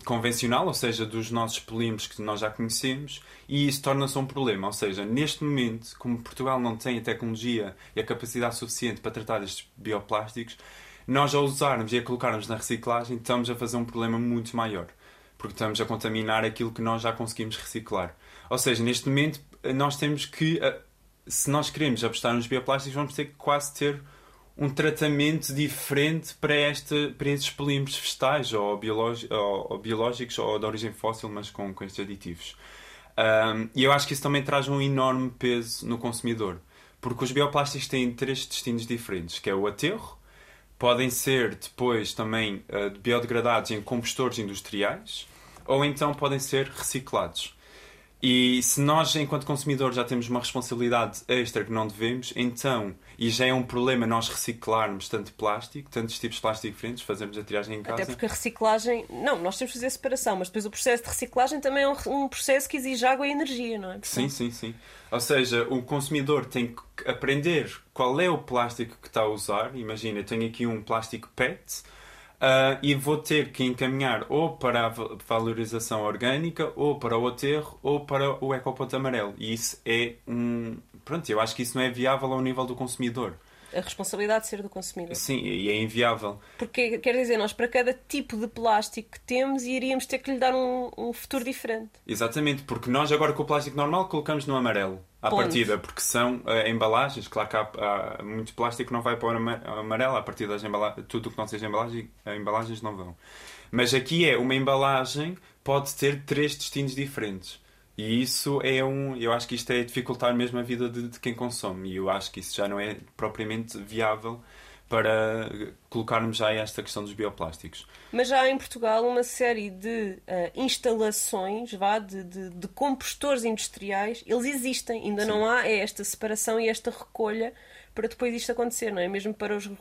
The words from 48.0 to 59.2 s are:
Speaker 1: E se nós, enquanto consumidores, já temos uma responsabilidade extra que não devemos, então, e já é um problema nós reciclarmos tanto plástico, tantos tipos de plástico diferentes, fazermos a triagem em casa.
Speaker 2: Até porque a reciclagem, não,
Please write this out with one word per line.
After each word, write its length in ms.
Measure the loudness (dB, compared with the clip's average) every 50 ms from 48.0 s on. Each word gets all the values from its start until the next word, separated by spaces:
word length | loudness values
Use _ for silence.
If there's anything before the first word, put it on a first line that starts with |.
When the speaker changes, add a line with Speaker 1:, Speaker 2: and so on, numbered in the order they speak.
| -20 _ _ _ 2
Speaker 1:
E 360 | 4 6 6 6 6 4 4 2
se 180 | 2 2 2
nós, 340 | 4 4 4 4 4 4 2
enquanto 280 | 0 0 0 -2 -2 -2
consumidores, 520 | -2 -2 -2 0 0 2 2 2 2 2
já 60 | 0 0
temos 260 | 0 0 -2 0 0
uma 100 | -2 -2
responsabilidade 800 | -2 -2 -4 -4 -4 -2 -2 0 2 4 4 4 2 0 -2 -6 -2 0
extra 340 | 2 2 2 0 0 -2 -2
que 80 | 0
não 160 | 0 0 -2
devemos, 460 | -2 -2 -2 0 0 0 -2 -4 -6 -2
então, 600 | -2 0 0 -2 0 0 0 0 0 0 -4 -8 -12 -16 -20 -6 -2
e 100 | 0 0
já 160 | 2 4 4
é 80 | 4 4
um 100 | 4 2
problema 440 | 0 0 2 2 4 4 4 4
nós 240 | 2 2 2 0 0
reciclarmos 800 | -2 -4 -4 -4 -6 -4 0 0 2 2 2 2 0 -4 -6 -4
tanto 200 | -4 -4 -4 -8 -6
plástico, 560 | -2 0 0 0 -2 -4 -10 -12 -14 -14 -6
tantos 280 | -4 -4 -4 -4 -4 -4
tipos 180 | -6 -6 -4
de 40 | -2
plástico 320 | -2 -2 -2 -2 -4 -8 -8
diferentes, 300 | -8 -8 -8 -8 -6 -6
fazermos 320 | -4 -4 -4 -4 -6 -8
a 60 | -8 -6
triagem 340 | -4 -2 -2 -2 -2 -6 -8
em 20 | -6
casa. 200 | -4 -4 -2 -2
Speaker 2:
Até 40 | -4
porque 140 | -4 -4 -4
a 40 | -4
reciclagem, 760 | -4 -4 -4 -6 -2 0 2 4 4 4 4 2 0 0 -2 -6
não, 320 | -6 -2